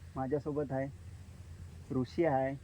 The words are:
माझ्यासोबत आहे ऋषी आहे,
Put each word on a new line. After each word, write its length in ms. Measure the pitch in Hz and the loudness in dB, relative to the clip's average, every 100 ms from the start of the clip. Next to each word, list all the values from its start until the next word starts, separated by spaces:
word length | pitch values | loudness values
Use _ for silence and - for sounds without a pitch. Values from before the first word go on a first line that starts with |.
| - 135 | -8 -2
माझ्यासोबत 560 | 131 143 151 147 139 | 2 2 2 0 0
आहे 140 | 135 139 - - - - - - - - - - | 0 0 -4 -12 -14 -14 -14 -14 -12 -12 -12 -2
ऋषी 300 | 131 127 - | 0 2 4
आहे, 300 | 165 135 135 139 | 6 6 4 0